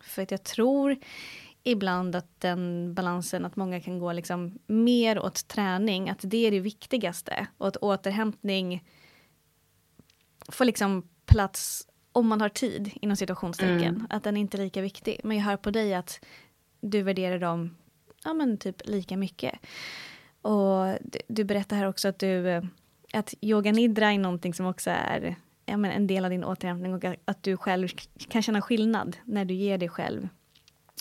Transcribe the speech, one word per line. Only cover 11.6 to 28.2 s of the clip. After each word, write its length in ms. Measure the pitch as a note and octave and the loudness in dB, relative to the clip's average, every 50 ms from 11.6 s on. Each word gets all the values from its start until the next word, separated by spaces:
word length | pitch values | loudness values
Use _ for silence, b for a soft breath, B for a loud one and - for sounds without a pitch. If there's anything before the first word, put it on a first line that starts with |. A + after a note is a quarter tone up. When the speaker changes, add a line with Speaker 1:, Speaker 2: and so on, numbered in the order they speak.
| - - - - - _ _ _ _ _ | -6 -6 -8 -8 -12 _ _ _ _ _
Speaker 1:
om 160 | - B3+ A#3 | 2 4 4
man 140 | A3 A3 G#3+ | 4 4 4
har 80 | G#3+ G#3 | 2 0
tid, 420 | G#3 - C4+ A#3 - - G3+ G3+ - - | 0 0 -2 -2 -2 -2 -6 -6 -6 -4
inom 140 | - G#3 G3+ | -2 0 0
citationstecken. 640 | - F#3+ F3 F#3 - - F3 E3+ - F#3+ F#3 F3 E3+ E3+ E3+ E3+ | 0 0 -4 -4 -4 -4 -6 -2 0 2 4 4 4 2 2 0
Speaker 2:
Mm. 120 | G#3+ A#3 - | -2 -4 -4
Speaker 1:
Att 140 | - G#3 - | -4 -2 -2
den 140 | G#3 G#3 | 0 0
inte 200 | G#3 G#3 G3 - | 0 -2 -2 -2
är 60 | G3 G3 | -4 -4
lika 180 | F#3+ - G3 | -4 -4 -4
viktig. 380 | F#3+ G3 - - - A3 - - - | -4 -4 -6 -6 -6 -6 -6 -4 -4
Men 140 | G#3+ A3 | -2 0
jag 60 | G#3 G3+ | 0 0
hör 140 | G#3 G3+ | 0 -2
på 140 | G3 - G#3 | -2 -2 -2
dig 220 | G3+ A3 A3 G3+ F#3+ | 0 0 0 0 0
att 320 | F3+ F3+ - - - B B B B B B B B _ _ _ - | -2 -4 -6 -12 -16 B B B B B B B B _ _ _ -10
du 200 | - G#3 G#3 G#3 | -6 -2 0 0
värderar 380 | F#3+ F#3+ F#3+ F#3 F#3 F3+ F3+ F3 | 2 2 0 0 0 0 0 0
dem, 380 | F3+ E3+ E3+ E3+ E3+ E3+ E3+ - _ _ _ _ _ _ - _ - | 0 0 0 -2 -2 -6 -8 -12 _ _ _ _ _ _ -20 _ -6
ja, 100 | D#4 D#4+ | -4 -2
men 240 | D#4+ D4 B3+ G#3+ | 0 2 0 0
typ 240 | - - G3 F#3 - - | 0 -2 -6 -8 -8 -6
lika 300 | - G#3 G3 F3+ - F#3 | -4 -4 -4 -2 -4 -4
mycket. 360 | F#3+ G3 F#3 - - - - - - B B B B B B B B B B B B B B B B | -4 -4 -4 -4 -6 -6 -6 -6 -8 B B B B B B B B B B B B B B B B
Och 440 | - G#3+ G#3+ G3+ G3 G3 F#3+ F#3+ F#3+ F#3+ F#3+ - | -2 2 2 4 4 4 4 4 2 0 0 -4
du, 180 | - - - - - | -6 -8 -10 -10 -8
du 160 | - A3+ G#3+ G#3 | -4 -2 -2 0
berättar 320 | G3 G3+ G3+ G3 - G#3 | 0 0 0 0 0 0
här 100 | G3+ G3 | 0 0
också 200 | G3 F#3+ - - | 0 0 0 0
att 120 | G3 F#3+ - | -2 0 0
du, 300 | G3 F#3+ F#3 F3+ F3 F#3 | 0 2 2 2 2 2
eh, 140 | F3 E3+ F3+ F3+ - _ _ _ _ _ _ - - | 0 0 -2 -4 -10 _ _ _ _ _ _ -6 -4
att 200 | G#3+ G#3 - - - | -4 -4 -4 -8 -4
yoga 300 | - G#3+ A3 G#3 G3 G#3 | 0 2 4 4 6 6
nidra 400 | G#3+ A3+ A#3+ A#3 G#3+ A3 G#3+ G#3 | 6 6 6 6 6 6 4 4
är 60 | G#3 | 4
någonting 360 | G3 F#3+ F#3 F3+ E3+ - F3+ E3+ | 4 2 2 0 0 -2 -4 -2
som 120 | - F#3 | -2 -2
också 240 | F#3 F3+ - - F3+ | -2 -2 -2 -2 -2
är, 460 | F3 - - - - - - E3+ F3+ - _ _ _ _ - | 0 0 0 0 -2 -2 -2 -4 -6 -6 _ _ _ _ -8
ja, 120 | - G3+ | -4 0
men 140 | G#3 G#3 F#3+ | 0 0 2
en 160 | - G3 G3+ | 2 2 2
del 180 | F#3+ F#3+ F#3+ F#3 | 2 2 0 0
av 60 | F#3 | 0
din 120 | F3+ F3+ - | -2 -2 -2
återhämtning 500 | - F#3 - - F3+ F3 F3 F3+ F#3 F#3 | -4 -4 -4 -4 -4 -4 -4 -4 -4 -4
och 100 | F3+ - | -2 -2
att, 120 | F#3 F3+ - - | -4 -6 -4 -4
att 180 | - G3 - - | -6 -6 -4 -2
du 140 | G3 F#3+ | -2 -2
själv 300 | F#3 - G3+ F#3 F#3 F#3 | 0 0 0 0 0 0
k-, 380 | F3 - - - - _ - | -2 -4 -10 -16 -18 _ -18